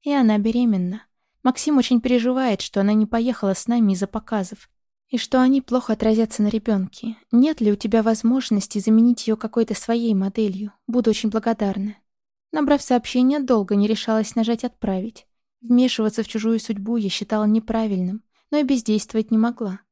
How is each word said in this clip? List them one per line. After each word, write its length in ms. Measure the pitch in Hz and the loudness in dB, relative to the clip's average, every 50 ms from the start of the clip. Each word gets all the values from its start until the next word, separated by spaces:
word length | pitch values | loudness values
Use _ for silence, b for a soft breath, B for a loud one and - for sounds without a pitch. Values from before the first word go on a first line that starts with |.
| _ | _
И 80 | 285 | 0
она 260 | 285 277 247 220 214 | 0 2 4 4 2
беременна. 640 | 208 202 226 226 240 247 233 208 185 180 180 185 226 - _ _ _ _ _ _ _ | 2 0 0 0 2 2 2 2 0 -2 -4 -6 -10 -14 _ _ _ _ _ _ _
Максим 360 | - 254 254 - - 302 294 | -2 -2 -2 0 -2 2 2
очень 240 | 262 240 - 254 233 | 2 2 4 2 0
переживает, 600 | 226 247 254 247 226 247 254 262 262 247 202 - | 2 2 0 2 2 0 0 0 0 0 -2 -2
что 200 | - - - 202 | -4 -4 -2 0
она 120 | 196 202 214 | 2 2 2
не 120 | 214 214 | 2 2
поехала 480 | 208 - 233 233 254 233 - - 196 190 | 0 0 -2 0 -2 -2 -2 -2 -2 -2
с 120 | - - | -2 -2
нами 260 | - 240 240 226 196 190 | 0 2 2 2 2 2
из-за 140 | 180 196 | 0 -4
показов, 640 | 196 - 220 220 - 220 208 185 - 214 _ - _ _ _ _ _ _ _ _ _ | -6 -6 -12 -8 -4 -4 -4 -4 -6 -10 _ -20 _ _ _ _ _ _ _ _ _
и 80 | - | -6
что 240 | 233 - - - 254 | -6 -4 0 2 4
они 200 | 254 254 269 277 | 4 4 4 2
плохо 320 | 262 - 240 254 - - 220 | 0 0 -2 -2 0 -2 -2
отразятся 500 | 214 214 220 220 220 226 220 - - 208 | 0 2 2 2 2 2 0 0 0 0
на 60 | 208 | 0
ребенке. 680 | 214 220 214 226 214 196 190 190 - - - 226 220 _ _ _ | 0 -2 -2 0 -2 -2 -2 -6 -8 -10 -10 -10 -10 _ _ _
Нет 300 | - 240 262 311 311 - | 4 4 4 4 2 0
ли 100 | 226 208 | 0 0
у 40 | 208 | 0
тебя 280 | 208 - 214 226 226 214 | 0 -2 0 0 2 2
возможности 760 | 226 220 220 - 226 254 269 247 - 220 202 - - - | 2 0 2 2 2 0 0 0 0 -2 -2 -2 -4 -6
заменить 500 | 208 196 220 220 226 233 240 240 - - | -4 2 4 4 6 6 4 2 0 -2
ее 100 | 226 220 | -4 -4
какой-то 360 | 214 - 220 - 233 226 - 214 | -4 -4 -4 -2 -2 -2 0 -2
своей 400 | - - - 233 233 233 226 208 | -6 -2 -2 -2 0 0 0 0
моделью? 580 | 190 190 196 196 220 220 208 185 190 208 208 _ _ _ | 0 0 -2 -2 -2 -2 -2 -2 -6 -8 -10 _ _ _
Буду 220 | - 226 247 220 226 | -2 -2 2 2 2
очень 200 | 214 - - 214 | 0 0 -2 -2
благодарна». 680 | 202 220 220 233 226 226 214 196 196 202 196 214 208 _ _ _ _ _ _ _ _ _ _ _ | -2 -2 -2 -2 -2 -2 -2 -4 -2 -4 -6 -8 -10 _ _ _ _ _ _ _ _ _ _ _
Набрав 300 | - 311 294 269 294 285 | -4 -2 2 2 0 0
сообщение, 580 | - - 254 240 233 - - 247 254 262 285 302 | 2 0 0 0 0 -2 0 2 2 2 2 0
долго 360 | 269 247 247 220 196 185 208 | 0 0 0 0 2 0 2
не 120 | 202 202 | 2 2
решалась 480 | 208 214 214 - - 220 220 214 - - | 2 0 -2 -2 -2 -2 -2 -2 -2 -2
нажать 280 | 226 226 226 233 226 - | -2 -2 -2 -2 -4 -4
«отправить». 600 | 247 _ _ - 196 190 185 190 226 _ - _ _ _ _ _ _ _ _ | -10 _ _ -4 -4 -4 -4 -6 -8 _ -16 _ _ _ _ _ _ _ _
Вмешиваться 640 | 240 233 247 240 254 254 - - 220 214 214 233 214 | -2 2 2 4 4 2 0 0 -2 -2 -2 -4 -6
в 40 | |
чужую 320 | - - 220 214 226 226 220 | -4 -6 -4 -2 0 0 0
судьбу 360 | - - 214 202 196 220 240 | -2 -4 -6 -6 -4 -4 -4
я 140 | 233 208 196 | -2 -2 -4
считала 360 | - - 202 - 220 214 214 | -4 -6 -6 -4 -2 0 2
неправильным, 800 | 214 214 226 220 - 226 226 220 214 202 185 180 180 196 226 _ _ _ _ _ _ | 2 2 0 0 -2 -4 -4 -2 -2 -2 -2 -4 -4 -6 -8 _ _ _ _ _ _
но 80 | 294 302 | -2 -2
и 40 | 294 | 0
бездействовать 680 | 254 277 247 226 - 214 208 - - - 220 220 220 | 0 0 0 0 0 0 0 -2 -2 -4 -4 -2 0
не 60 | 226 | 0
могла. 440 | 220 220 240 226 - 226 196 185 - _ _ | 2 2 0 -2 -6 -8 -8 -8 -10 _ _